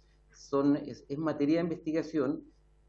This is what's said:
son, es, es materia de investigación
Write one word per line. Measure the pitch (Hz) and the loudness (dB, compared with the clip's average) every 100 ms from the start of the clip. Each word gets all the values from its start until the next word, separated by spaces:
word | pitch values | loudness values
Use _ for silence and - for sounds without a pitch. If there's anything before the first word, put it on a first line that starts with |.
| _ _ _ | _ _ _
son, | - - 139 143 147 | -20 -2 2 4 2
es, | 127 117 - | -2 -12 -8
es | 143 | -4
materia | 160 147 143 165 | -2 0 2 2
de | |
investigación | 175 156 160 160 151 156 131 160 - - _ _ | 0 -4 -4 -4 -2 0 0 -2 -8 -20 _ _